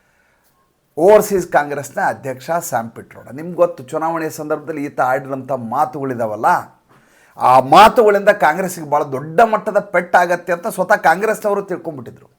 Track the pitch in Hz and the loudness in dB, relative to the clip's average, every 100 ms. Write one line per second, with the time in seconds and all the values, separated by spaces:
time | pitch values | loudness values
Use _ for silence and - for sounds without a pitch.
0 | _ _ _ _ _ _ _ _ _ - | _ _ _ _ _ _ _ _ _ 0
1 | 180 214 208 196 160 165 147 143 135 202 | 6 6 4 -4 0 -2 -2 -6 -8 -4
2 | 170 110 135 127 - 170 170 120 113 117 | -4 -4 -10 -10 -6 -6 -4 -6 -6 -14
3 | - - - 127 165 165 175 170 127 156 | -20 -20 -18 -14 -10 -2 -2 -2 -10 -6
4 | 160 165 156 143 151 151 147 156 143 139 | -4 -4 -6 -8 -10 -10 -10 -10 -8 -2
5 | 127 135 135 135 127 131 113 127 151 156 | -2 -2 -4 -10 -8 -8 -6 -4 -4 -4
6 | 135 120 113 104 143 165 - _ _ _ | -8 -4 -4 -2 0 0 -4 _ _ _
7 | _ _ _ - 123 127 131 160 220 233 | _ _ _ 0 6 6 6 8 8 8
8 | 208 202 202 202 165 165 185 175 147 147 | 4 4 2 2 2 0 -4 -8 -4 -2
9 | 147 135 151 160 226 214 214 196 196 180 | -2 -6 -4 2 2 2 -2 -4 -2 -4
10 | - 196 175 175 175 175 220 185 180 202 | 0 0 2 -2 -4 -6 -6 -6 0 2
11 | 170 170 214 208 214 202 196 170 165 143 | 2 2 0 -2 -2 -4 -4 -8 -8 -12
12 | 113 - _ | -16 -20 _